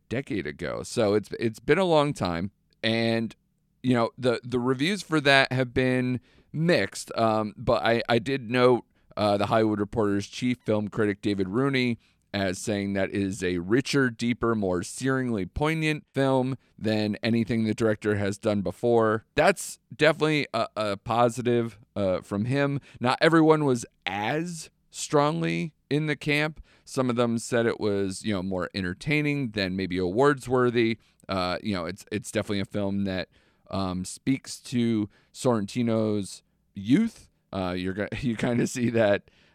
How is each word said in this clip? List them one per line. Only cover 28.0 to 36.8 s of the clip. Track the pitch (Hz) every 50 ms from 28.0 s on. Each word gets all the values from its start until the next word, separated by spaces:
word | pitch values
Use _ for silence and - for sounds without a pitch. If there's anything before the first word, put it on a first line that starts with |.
| 98 95 95 - -
you | 107 104
know, | 92
more | 90 95 95 92 87 - -
entertaining | 101 92 90 92 - - 151 151 151 147 147 143 143 139 113
than | - 104 95 92 92
maybe | 95 95 87 90 90
awards | 92 87 92 117 139 143 147 131 - 120
worthy. | 127 127 123 123 113 120 117 113 113 - _ _ _ _ _ -
Uh, | 98 95 90 90 90 -
you | - 107 101
know, | 90 82
it's, | 82 95 - - -
it's | - 104 - -
definitely | - 110 101 - 104 98
a | 95
film | - - 104 101 98 98 101 98
that, | 98 92 92 85 - _ _ _ _ _ _ _ -
um, | 92 95 98 92 90 92 92
speaks | - - - _ 131 135 131 - - - -
to | _ - 127 120 117 117 113 107 104 98 _ _ _ _ _
Sorrentino's | - - 131 120 110 98 101 - 123 120 117 113 113 110 107 104 104 98 - - - _ _ _ _ _ _ _
youth. | 101